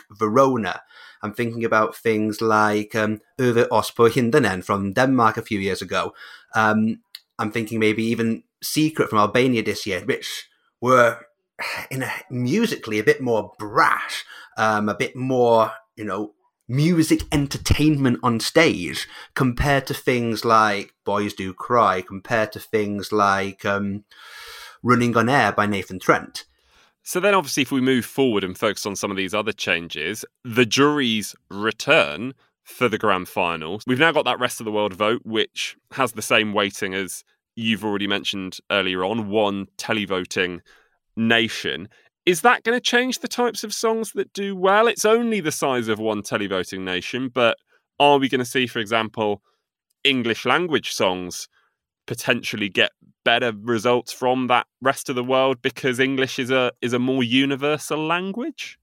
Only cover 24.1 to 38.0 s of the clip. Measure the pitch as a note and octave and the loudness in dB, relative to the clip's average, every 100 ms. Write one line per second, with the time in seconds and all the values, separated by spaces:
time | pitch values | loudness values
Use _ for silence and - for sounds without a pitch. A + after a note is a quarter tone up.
24.1 | - - - - - - - A#2 A#2+ A#2+ | -20 -20 -20 -18 -18 -20 -4 2 2 4
25.1 | A2+ A2+ C#3 G#2 - G#2 G2+ - F#2 - | 2 4 4 4 2 0 -2 -6 -2 0
26.1 | B2+ - - - _ _ _ _ _ - | 0 -2 -14 -18 _ _ _ _ _ -8
27.1 | F#3 G3 G3 C#3+ - C3+ C#3 C3 B2+ - | 0 2 2 0 -2 0 2 2 2 0
28.1 | - C3 G#2 F#2 F2+ A2 F#2+ G#2 F#2+ G#2 | 0 2 2 -2 -2 -2 -2 -6 -6 -4
29.1 | F#2+ F#2+ G#2+ G#2+ - - F2 E2+ D#2 D#2+ | -4 -2 -2 -4 -4 -2 -2 -4 -8 -6
30.1 | A2 - _ B2 A2+ A#2+ C3 C#3+ D3 B2 | -8 -12 _ -2 2 2 4 4 2 0
31.1 | A2 G2 - _ G2 G#2+ - - D#3 D2 | -2 -4 -12 _ -6 -4 -2 4 4 4
32.1 | D#2 B2+ - _ _ - - B2 G#2 G#2+ | -2 -10 -14 _ _ -20 -2 0 2 2
33.1 | F#2 F2+ - F2 E2 D#2 G#2 B2 B2+ E3 | 2 0 -2 -2 -2 -6 -6 -2 2 2
34.1 | D3 B2+ A2+ B2 - A2+ G#2 G#2 F#2 G#2+ | 2 0 -2 -4 -4 -4 -2 -2 0 0
35.1 | A#2+ A2+ A2 - - - - _ - B2+ | 0 -2 -4 -4 -6 -12 -12 _ -4 -4
36.1 | G#2+ - A#2 G#2+ G2+ G2+ - G2 F#2+ F#2 | -4 0 2 2 0 -2 -2 -4 -4 -6
37.1 | - - _ _ - A2+ G#2 G#2+ G2+ | -10 -16 _ _ -6 -2 -2 -2 -2